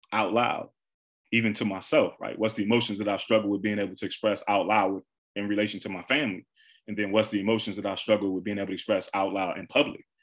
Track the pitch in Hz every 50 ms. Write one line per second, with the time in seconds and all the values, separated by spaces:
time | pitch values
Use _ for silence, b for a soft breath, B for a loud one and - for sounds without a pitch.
0 | _ _ - 107 107 92 101 117 120 - 76 76 - - _ _ _ _ _ _
1 | _ _ _ _ _ _ - 117 113 110 104 - 107 104 98 92 90 - - 156
2 | 104 85 - - - 53 - - 107 110 - - 101 101 117 117 113 - 104 98
3 | 104 101 101 98 - - 113 110 104 101 101 98 95 107 104 104 101 92 92 -
4 | - 95 - - - 107 101 95 - - 101 101 90 87 107 107 98 95 98 92
5 | - _ _ _ _ _ _ 101 101 101 104 101 107 104 - 95 - 104 95 90
6 | 87 - 131 147 151 117 95 90 - _ b b b b b b b - 104 104
7 | 104 98 98 110 107 107 110 101 98 104 113 110 - - 95 98 95 98 95 -
8 | - - 107 104 104 98 92 92 90 104 104 101 98 95 95 90 - - 107 95
9 | 92 - - 98 98 98 92 98 95 90 - 98 90 - - 135 147 156 156 -
10 | - _ _ b